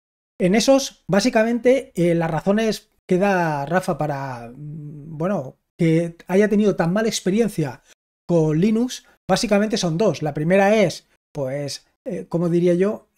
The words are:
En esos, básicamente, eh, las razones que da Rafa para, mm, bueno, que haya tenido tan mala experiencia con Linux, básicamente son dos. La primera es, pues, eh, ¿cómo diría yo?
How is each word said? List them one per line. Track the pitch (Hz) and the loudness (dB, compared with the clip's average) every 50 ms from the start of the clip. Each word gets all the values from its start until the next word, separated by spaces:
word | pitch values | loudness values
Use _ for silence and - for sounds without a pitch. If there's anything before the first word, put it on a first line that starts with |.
| _ _ _ _ _ _ _ - | _ _ _ _ _ _ _ -2
En | 202 180 190 | 0 2 2
esos, | 226 - 269 269 269 269 - - _ _ - | 2 4 4 4 4 2 -2 -12 _ _ -2
básicamente, | 165 202 202 247 240 226 220 233 240 240 233 247 262 269 262 - - | 0 0 2 2 2 2 0 2 0 0 2 2 2 2 0 -4 -4
eh, | - 170 175 170 | 0 0 2 2
las | 170 165 165 | 0 0 -2
razones | 160 151 - 190 202 220 226 220 202 - - _ _ _ _ - | -4 -4 0 0 0 2 0 0 -2 -4 -8 _ _ _ _ -2
que | 185 175 | 0 2
da | 196 202 190 180 170 160 151 143 139 | 2 2 2 0 0 0 -2 -4 -4
Rafa | 143 165 185 185 - 170 139 | -2 -2 -2 -2 -2 -4 -4
para, | 151 151 143 135 139 135 127 117 120 117 123 | -2 -4 -4 -6 -6 -8 -10 -12 -14 -16 -18
mm, | 143 147 151 147 160 147 147 156 147 139 160 160 147 | -16 -16 -14 -14 -14 -14 -14 -16 -16 -16 -14 -10 -6
bueno, | 160 190 208 170 131 135 - _ _ _ _ - | -4 -4 -4 -4 -6 -8 -14 _ _ _ _ 0
que | 170 165 160 165 170 170 165 - - - | 2 2 2 2 0 -2 -8 -12 -8 0
haya | 180 196 214 202 | 2 2 4 4
tenido | 220 202 214 202 175 | 2 2 2 2 2
tan | - 175 165 | 2 0 0
mala | 180 214 220 226 | 0 0 0 -2
experiencia | 202 - - 185 180 226 233 202 - - 151 131 117 - _ _ - _ _ _ _ _ _ - | -2 -2 -2 -2 0 0 0 0 -2 -4 -6 -6 -6 -12 _ _ -20 _ _ _ _ _ _ 0
con | 175 165 156 156 151 156 | 2 2 2 2 2 2
Linux, | 180 226 214 220 247 254 - - _ _ _ _ _ - | 2 2 2 0 -2 -2 -4 -10 _ _ _ _ _ -2
básicamente | 185 185 - 214 208 202 208 220 226 190 | -2 -2 0 0 0 0 0 0 -2 -2
son | - 175 156 170 | -2 -2 0 0
dos. | 220 196 143 - | 0 0 0 -2
La | 151 147 143 | -4 -6 -4
primera | 151 151 165 185 196 196 196 220 | -2 0 2 4 4 4 4 4
es, | 220 202 160 - - _ _ _ _ _ _ - | 4 2 0 0 -6 _ _ _ _ _ _ -8
pues, | 151 135 131 135 143 143 139 - - _ _ _ _ - | -6 -6 -6 -4 -6 -6 -8 -10 -12 _ _ _ _ -12
eh, | - 190 165 - - | -10 -10 -10 -10 -6
¿cómo | - 170 175 170 | -4 -2 -2 0
diría | 170 175 170 180 175 | 0 2 2 2 2
yo? | 175 190 208 220 - _ _ _ | 2 0 -2 -2 -6 _ _ _